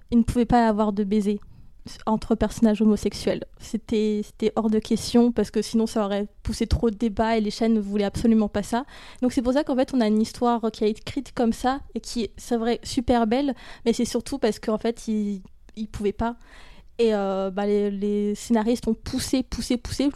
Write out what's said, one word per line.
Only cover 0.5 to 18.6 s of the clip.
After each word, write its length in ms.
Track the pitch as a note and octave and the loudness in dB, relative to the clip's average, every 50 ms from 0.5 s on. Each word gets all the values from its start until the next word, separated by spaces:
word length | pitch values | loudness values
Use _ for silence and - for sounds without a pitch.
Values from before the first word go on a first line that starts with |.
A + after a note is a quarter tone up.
| B3 A#3+ A#3 | 4 4 4
avoir 260 | A3+ G#3+ G3+ A3 G#3+ | 4 2 2 0 0
de 120 | G3+ G3+ G#3+ | 0 0 0
baiser 340 | F#3+ G#3+ G#3+ G3 G#3 G#3 G#3 - - - - - - - - - - - - - | 0 0 2 2 0 -2 -2 -6 -14 -20 -20 -20 -20 -20 -18 -16 -16 -16 -8 -2
entre 300 | A3 A3 G#3+ - - A3+ | -2 -2 -2 0 -2 0
personnages 480 | G#3+ A3 G#3 - - A#3 A3 G#3+ - | 0 0 -2 2 4 4 4 4 4
homosexuels. 640 | A3+ G#3+ G#3 G#3 - G#3 - - - G3+ - - - - - - | 4 4 4 2 0 -4 -4 -2 -2 -2 -2 -4 -6 -12 -16 -20
C'était, 640 | - - - G#3 - - A#3 G#3+ G#3+ G#3+ G#3+ G#3 G#3 | -12 -8 -8 -8 -4 -2 0 0 2 2 0 -2 -4
c'était 280 | - - - A3 G#3 - | -6 -6 -2 -2 0 0
hors 140 | A3 G#3+ A3+ | 0 0 2
de 100 | G#3+ G#3+ | 2 0
question, 500 | - - A3+ G#3 - - - A#3+ A#3 A#3+ | 2 0 -2 -2 -2 2 4 4 4 6
parce 220 | A#3 - G#3 - | 4 0 -2 0
que 100 | - A3 | 0 -2
sinon, 240 | G#3 - - A3+ A3+ | -2 0 0 0 0
ça 180 | A3+ - A3+ G#3 | 0 0 -2 -2
aurait 220 | G3 G3+ G3+ G#3 G#3 - - | 0 -2 -2 -4 -6 -10 -10
poussé 240 | - - G#3+ - A3+ | -6 -6 -2 -2 0
trop 240 | - - - - A#3 | 0 0 2 2 0
de 60 | G#3 | 0
débats 400 | - A#3 A3+ G3 - A3 A3 A3+ | 0 -2 -2 0 0 0 2 2
et 40 | A3+ | 2
les 120 | G#3+ G#3 | 0 -2
chaînes 220 | - - A3+ A3+ A3+ | -2 0 2 2 2
ne 60 | G#3+ | 2
voulaient 220 | G3+ G3+ G3+ G#3 | 2 0 0 0
absolument 460 | G3+ G3 - - - A3+ A3+ A3 G#3+ G#3 | 0 0 -2 2 4 4 4 4 2 2
pas 160 | - G3+ G3+ | -2 -4 -2
ça. 200 | - A#3+ A#3 C#4 - - - - - - - | -2 -2 -4 -4 -6 -12 -20 -20 -20 -6 -2
Donc 100 | B3 B3 | -2 0
c'est 80 | - C#4+ | 0 0
pour 120 | A3+ B3 | 0 2
ça 100 | B3 C#4+ | 2 2
qu'en 140 | D#4 D#4 C4+ | 2 2 0
fait, 180 | B3 C#4 - - | 0 0 2 2
on 60 | B3+ | 2
a 80 | A3 G#3+ | 4 4
une 120 | G#3+ G#3+ | 4 2
histoire 400 | A3 - - - B3 A#3+ A#3+ A3+ A3+ A3 | 2 0 -2 0 0 0 2 2 -2 -4
qui 100 | A3 - | -2 0
est 80 | A3 G#3 | -2 -2
écrite 400 | - - - - - C#4 B3 - | -2 -4 -10 -8 -8 -8 -8 -6
comme 200 | - - B3 A3+ | -2 0 0 0
ça 260 | A3 - - B3 C4 D4 - - - | 0 0 -2 -2 -2 -2 -6 -10 -12
et 60 | A3+ | -10
qui 240 | - - - A#3+ G#3+ | -10 -6 -6 -6 -6
est, 80 | - - | -6 -8
c'est 200 | - - - A#3+ | -14 -6 -4 -2
vrai, 240 | A#3 A3+ A#3+ A#3 - | 0 0 0 -2 -2
super 460 | - - - C#4 A#3 - B3 A#3 A#3 A3 | -4 -4 -4 -2 2 2 4 4 4 2
belle, 260 | A#3 C4+ C#4+ C#4 A#3 - - - - - - | 2 0 0 -2 -4 -6 -10 -18 -20 -4 -2
mais 80 | A#3 | 0
c'est 120 | A3+ - A#3+ | 0 0 0
surtout 340 | - - A#3+ - - C#4 C4 | -2 -2 -4 -4 -4 -4 0
parce 200 | - G#3+ G#3 - | 0 0 -2 -2
qu'en 200 | - A#3 G#3+ G#3 | -4 -4 -4 0
fait, 280 | - A3+ A#3 - - | -2 -4 -4 -4 -6
ils, 360 | - A3 G#3+ G#3 G3+ G3+ F#3+ F#3+ - - - - - - | -4 -2 -2 -2 -2 -4 -6 -10 -16 -20 -20 -20 -20 -12
ils 100 | A3 A3 | -10 -10
pouvaient 240 | G#3+ - - G#3 G3+ | -10 -8 -2 -2 -2
pas. 240 | - - A#3 A#3 A#3+ - - - - - - - - - - - - - | -2 0 -2 -2 -4 -6 -14 -20 -20 -20 -20 -20 -20 -20 -20 -16 -2 2
Et, 160 | A#3 A3+ G#3+ | 2 2 2
euh, 380 | G3+ G3 G3 F#3+ F#3+ F#3+ G3 | 2 0 -2 -2 -2 -2 -2
bah, 140 | F#3 G3 G3+ | -2 -2 0
les, 260 | G#3 G#3 G#3 G3+ G#3 | 2 2 2 2 0
les 420 | G3+ G3 G3+ G#3 G#3 G#3 G#3 G#3 G#3 | -2 -2 -2 0 0 0 0 -2 -2
scénaristes 540 | - - - A#3 A3 | -4 0 2 2 2